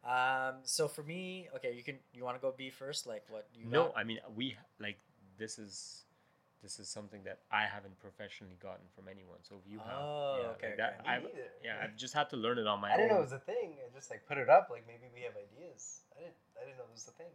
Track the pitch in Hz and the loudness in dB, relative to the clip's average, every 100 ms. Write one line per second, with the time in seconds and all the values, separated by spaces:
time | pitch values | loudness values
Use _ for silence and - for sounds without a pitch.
0 | 120 127 127 131 131 131 131 - 151 - | 2 4 6 4 0 -4 -2 2 2 0
1 | 147 170 185 185 175 131 127 120 120 135 | -8 -6 -6 -8 -10 -6 -4 -4 -6 -10
2 | _ 120 123 127 131 131 131 127 135 143 | _ -8 -6 -2 -2 -2 -8 -8 -6 -6
3 | - 110 - 110 107 117 113 131 170 - | -4 -8 -8 -12 -12 -14 2 4 4 2
4 | 107 113 - 110 131 110 - _ 104 104 | -2 -4 -6 -6 -6 -6 -18 _ -8 -8
5 | _ _ 95 92 110 - 104 - - - | _ _ -20 -10 -8 -8 -12 -12 -14 -16
6 | - _ _ _ _ _ 101 - 98 - | -20 _ _ _ _ _ -14 -12 -10 -10
7 | 104 104 95 98 _ 107 107 101 98 92 | -10 -12 -12 -12 _ 2 2 0 -10 -16
8 | 101 - 104 - 98 90 98 95 92 92 | -18 -12 -12 -12 -14 -12 -12 -12 -14 -20
9 | 95 98 92 87 90 101 92 104 110 135 | -16 -16 -18 -20 -18 -20 -14 -12 -8 -6
10 | 147 147 143 135 120 113 113 104 113 117 | -4 -2 0 0 -2 -4 -6 0 -2 -2
11 | 110 123 - 147 120 - 113 107 110 107 | 0 0 0 -8 -10 -10 -6 -4 -4 -6
12 | 127 151 147 135 113 123 107 101 101 165 | -2 2 2 2 2 4 4 4 6 6
13 | 226 208 143 131 - 226 196 147 123 127 | 8 8 4 0 -4 -2 -2 -6 -12 -14
14 | - 110 - 143 123 165 - 117 113 117 | -12 -12 -4 0 12 10 10 -6 -10 -18
15 | 123 120 123 104 101 113 170 - - - | -18 -10 -8 -8 -14 -16 -16 -14 -14 -14
16 | _ - 127 123 _ 113 127 131 117 117 | _ -18 -18 -18 _ -14 -14 -12 -14 -14
17 | - - 170 | -16 -14 -18